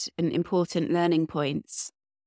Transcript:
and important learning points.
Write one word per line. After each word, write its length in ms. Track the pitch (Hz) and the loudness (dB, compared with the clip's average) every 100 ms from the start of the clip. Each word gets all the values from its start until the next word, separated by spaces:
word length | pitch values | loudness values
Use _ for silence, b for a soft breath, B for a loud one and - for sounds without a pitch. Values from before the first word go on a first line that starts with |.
| - - | -8 -2
and 120 | 170 | 0
important 600 | - 170 180 175 170 165 | 0 0 2 2 0 0
learning 340 | 175 170 160 160 | 2 2 2 2
points. 680 | 160 143 143 - - - _ _ _ | 0 -2 -2 -6 -10 -10 _ _ _